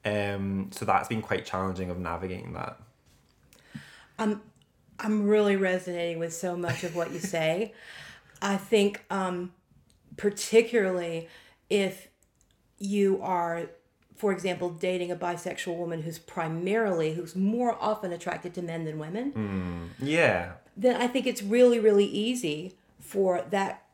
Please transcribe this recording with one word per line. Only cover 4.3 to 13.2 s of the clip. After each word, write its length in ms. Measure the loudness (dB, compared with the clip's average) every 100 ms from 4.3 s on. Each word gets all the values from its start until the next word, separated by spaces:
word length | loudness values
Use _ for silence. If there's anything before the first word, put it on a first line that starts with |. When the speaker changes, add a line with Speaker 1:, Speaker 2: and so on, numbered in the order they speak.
| -2 -8 _ _ _ _ -8
Speaker 2:
I'm 280 | 0 2 4
really 300 | 6 6 4
resonating 640 | 2 0 -2 -4 -2 -2
with 140 | -4
so 240 | -4 -4 -2
much 280 | -2 -4
of 100 | -4
what 160 | -4 -4
you 80 | -4
say. 560 | -4 0 2 0 -4 -8 -20 -18 -18
Speaker 1:
<laughs> 340 | -20 -20 -6
Speaker 2:
I 140 | -2 -2
think, 480 | 2 4 4 0 -6
um, 420 | -2 -2 -4 -8 _ _ _ _ _ _ -2
particularly 1120 | -2 -2 4 4 6 2 2 0 -2 -6 -8 -20 -20 _ _
if 400 | 2 2 -4 -18 _ _ _ _ _ _ _
you 420 | -2 2 4 2